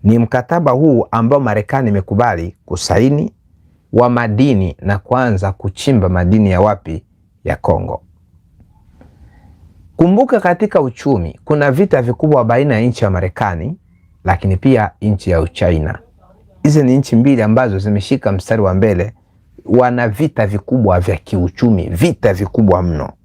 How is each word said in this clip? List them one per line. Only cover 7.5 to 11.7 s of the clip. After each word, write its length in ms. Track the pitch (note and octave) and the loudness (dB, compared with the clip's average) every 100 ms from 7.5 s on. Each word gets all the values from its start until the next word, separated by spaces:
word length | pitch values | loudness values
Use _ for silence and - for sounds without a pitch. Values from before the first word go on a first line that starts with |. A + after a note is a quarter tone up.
| - | -6
Kongo. 460 | - E2 F#2 - _ _ _ _ _ _ - _ _ _ - _ - _ - _ - _ - - | -2 -2 -4 -10 _ _ _ _ _ _ -20 _ _ _ -20 _ -20 _ -20 _ -20 _ -20 -2
Kumbuka, 440 | E3+ G3+ C4 A3+ | 2 2 2 2
katika 400 | F#3 F3 G#3 F#3+ | 0 0 0 0
uchumi 600 | C3+ - D3 A#2+ E2 - | -2 -4 -2 -2 -2 -10
kuna 260 | - D3+ C#3+ | -4 0 0